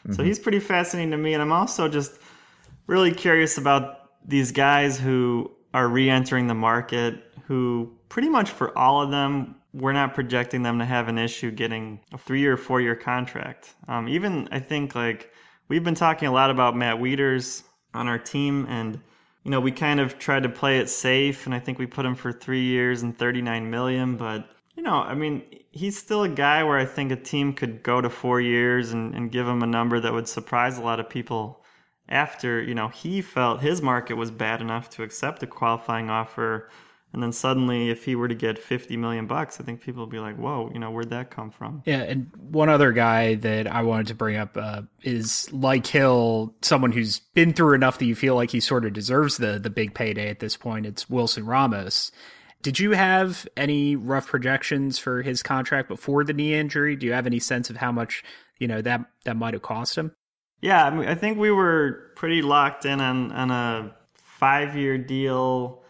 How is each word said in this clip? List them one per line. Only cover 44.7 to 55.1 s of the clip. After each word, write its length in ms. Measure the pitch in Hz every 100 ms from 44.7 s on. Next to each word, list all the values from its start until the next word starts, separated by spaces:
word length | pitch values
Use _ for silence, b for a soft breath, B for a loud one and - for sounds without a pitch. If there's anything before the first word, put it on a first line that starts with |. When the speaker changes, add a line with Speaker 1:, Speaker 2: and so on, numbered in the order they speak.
| 104 107 _
Speaker 3:
is, 460 | 131 120 110 - -
like 340 | 135 131 135 -
Hill, 640 | 147 135 123 117 113 110 -
someone 300 | - 143 127
who's 300 | 117 110 -
been 320 | - - 170
through 220 | 156 160
enough 240 | 135 131 -
that 80 | 123
you 100 | 110
feel 180 | 135
like 160 | 127 123
he 80 | 120
sort 260 | - 127
of 100 | 113
deserves 420 | 101 104 131 147 139
the, 240 | 110 104
the 100 | 104
big 240 | 104 107
payday 340 | - 113 104 104
at 120 | 104
this 160 | 107 -
point. 300 | 120 110 107
It's 220 | 98 -
Wilson 380 | 127 117 - 107
Ramos. 640 | 127 135 101 92 - - B B B B B
Did 180 | 143 135
you 120 | 202
have 540 | 196 190 190 190 175 - -
any 380 | 143 147 143
rough 320 | 143 117 135 -
projections 720 | 135 127 135 - 143 139 131
for 240 | -